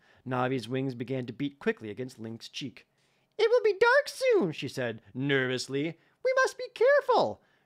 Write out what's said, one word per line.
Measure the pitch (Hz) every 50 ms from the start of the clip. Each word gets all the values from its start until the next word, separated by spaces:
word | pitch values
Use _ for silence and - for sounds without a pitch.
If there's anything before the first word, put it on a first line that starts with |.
| _ _ _ _ _
Navi's | 123 127 127 127 127 135 127 107 113
wings | 127 131 135 135 123
began | 117 127 113 135 131 123
to | 120 113
beat | - 147 143 143 _
quickly | - 226 226 - 113 107
against | 101 104 127 131 - -
Link's | 110 113 113 113 - -
cheek. | - - 151 - - - - _ _ _ _ _ _ _ _ _ _
"It | - 440 453
will | 480 494 403
be | 440 370
dark | 381 480 480 508 571 571 554
soon," | - - 523 523 466 381 214 165 143
she | - - 127
said | - 135 123 117 110 113 - - -
nervously. | 127 135 143 139 135 127 127 127 123 - - 135 139 147 170 160 - _ _ _ _ -
"We | 508 508
must | 523 523 403 -
be | - 508 - -
careful." | - 427 523 571 554 539 - 480 - - 110 98 - _ _ _ _ _